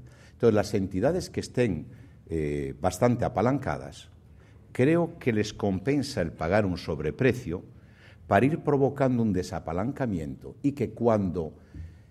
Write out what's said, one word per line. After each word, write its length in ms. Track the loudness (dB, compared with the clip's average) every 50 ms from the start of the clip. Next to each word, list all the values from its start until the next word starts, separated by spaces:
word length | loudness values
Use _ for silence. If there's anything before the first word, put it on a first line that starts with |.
| -18 -18 -20 -20 -20 -18 -6
Entonces, 200 | 2 4 6 6
las 200 | 6 2 2 0
entidades 560 | -2 -2 0 -2 0 0 2 0 0 -4 -6
que 100 | -6 -8
estén, 480 | -8 -4 0 0 0 2 0 -2 -6 -12 -16 -20 -20 -20 -20 -20 -10 -6
eh, 460 | -4 -2 -2 -2 -2 -4 -4 -6 -6 -2
bastante 440 | -2 -2 0 2 2 2 2 2 0
apalancadas, 880 | 0 0 2 2 2 2 0 -2 -4 -6 -6 -8 -12 -14 -16 -20 -20 -20 -20 -20 -20 -20 -20 -20 -20 -20 -20 -20 -10 0
creo 440 | 2 4 4 4 4 2 0 -4 -4
que 120 | 0 0
les 220 | 2 2 0 -2 -2
compensa 680 | -2 0 0 0 0 0 0 0 0 0 -2 -2 -2
el 120 | -2 -2 -2
pagar 320 | -4 -2 2 2 2 2
un 120 | 2 -2
sobreprecio 840 | -4 -4 -6 -6 -2 -2 -4 -2 2 2 2 2 0 -4 -8 -8 -8 -10 -14 -20 -20 -20 -20 -20 -20 -20 -20 -20 -12 -2
para 180 | 4 4 6 6
ir 140 | 4 2 2
provocando 640 | 0 2 2 4 4 2 2 2 2 2 2 2 2
un 80 | 2
desapalancamiento 1200 | 2 0 -2 -4 -6 -8 -6 -4 -4 -2 -2 -4 -4 -4 -4 -4 -4 -4 -4 -6 -10 -12 -12 -16 -12 -4
y 120 | -4 -4 -2
que 180 | -2 -4 -4
cuando 640 | -2 0 4 4 4 4 2 0 -2 -4 -6 -6 -8 -14 -20 -18 -16 -14 -14 -14 -16 -20 -20 -20